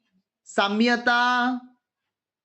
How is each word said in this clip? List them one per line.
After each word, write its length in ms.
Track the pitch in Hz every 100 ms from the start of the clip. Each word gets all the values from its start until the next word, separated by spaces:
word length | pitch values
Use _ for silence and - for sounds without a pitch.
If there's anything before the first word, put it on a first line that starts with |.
| _ _ _ _
સામ્યતા. 1160 | - - 202 208 233 240 240 240 247 247 247 254 - _ _ _ _ _ _ _